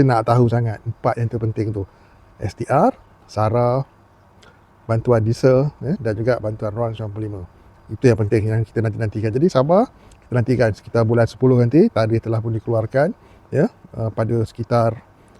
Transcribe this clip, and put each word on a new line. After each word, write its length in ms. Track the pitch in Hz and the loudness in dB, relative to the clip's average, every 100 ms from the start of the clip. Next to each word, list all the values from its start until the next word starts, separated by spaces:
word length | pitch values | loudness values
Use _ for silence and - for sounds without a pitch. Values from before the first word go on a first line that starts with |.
| 135 | 4
nak 180 | 117 113 | 2 2
tahu 180 | 120 120 | 2 2
sangat, 320 | 117 117 104 117 | 2 -2 -6 -10
empat 320 | - 127 117 | -6 -4 -2
yang 80 | 113 | -4
terpenting 480 | 117 110 110 110 104 | -4 -6 -4 -6 -6
tu. 80 | 95 _ _ _ _ - | -10 _ _ _ _ -12
S 160 | 101 - | -10 -8
T 80 | - | -2
R, 240 | 135 226 - - _ - | 0 0 -2 -10 _ -10
sara, 560 | - 107 120 120 131 143 _ _ _ _ _ - _ _ _ - | -4 0 0 0 -2 -4 _ _ _ _ _ -20 _ _ _ -4
bantuan 320 | 113 123 117 | -2 2 2
diesel, 560 | 107 120 135 131 147 - | 2 2 2 4 2 -4
ya, 140 | 117 202 | -6 -6
dan 140 | 113 104 | -4 -4
juga 240 | 113 120 | -2 -2
bantuan 320 | 107 110 110 | -4 -6 -6
ron 200 | 101 117 110 | -4 -6 -6
sembilan 160 | 107 | -10
puluh 140 | 101 107 | -8 -10
lima. 140 | 101 90 _ - - - | -10 -14 _ -20 -20 -14
Itu 160 | 110 127 | 0 2
yang 80 | 107 | 2
penting 260 | 104 113 107 | 2 0 0
yang 140 | 110 | -2
kita 160 | 110 120 | -2 -2
nanti-nantikan. 540 | 110 107 110 110 110 | -4 -2 -4 -4 -4
Jadi, 140 | 120 175 | 0 2
sabar, 400 | 127 139 185 254 - - - | 2 2 2 0 -4 -20 -20
kita 100 | - 123 | -6 -2
nantikan 300 | 117 120 113 | 0 2 0
sekitar 320 | 98 - 117 | -2 -4 0
bulan 240 | 113 117 113 | 2 2 0
sepuluh 320 | - 131 127 | 2 2 4
nanti, 320 | 120 147 226 | 4 4 4
tarikh 320 | - 113 113 | 2 0 0
telah 160 | 110 113 | -2 -4
pun 160 | 113 110 | -4 -4
dikeluarkan, 560 | - 113 110 131 160 - - - _ | -2 -2 -2 0 0 -2 -14 -20 _
ya, 160 | 127 196 - - 123 | 0 0 -2 -16 -8
uh, 100 | 110 | -6
pada 260 | 113 113 117 107 | -2 -2 -2 -2
sekitar, 560 | - 117 120 117 113 - _ _ - | -6 -2 0 0 -2 -10 _ _ -20